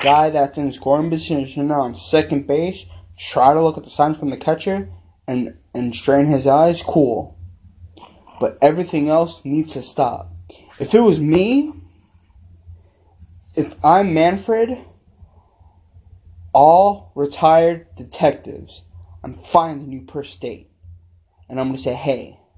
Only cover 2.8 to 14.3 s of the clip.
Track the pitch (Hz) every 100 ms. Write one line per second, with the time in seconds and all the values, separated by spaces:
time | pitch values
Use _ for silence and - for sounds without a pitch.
2.8 | - - - - - - 127 156 160 156
3.8 | - - 147 156 147 127 - 160 - 190
4.8 | 190 - _ _ - 127 117 - _ 123
5.8 | 123 117 - 139 147 139 135 139 170 170
6.8 | - 165 139 107 - - - - - _
7.8 | - - - _ _ - - - 147 156
8.8 | 175 160 147 160 165 - 139 147 156 135
9.8 | 123 - 127 - - - - - - -
10.8 | 143 220 226 160 151 165 202 269 302 -
11.8 | - _ _ _ _ _ - _ - -
12.8 | _ _ _ _ - - - - 147 -
13.8 | 151 180 202 156 170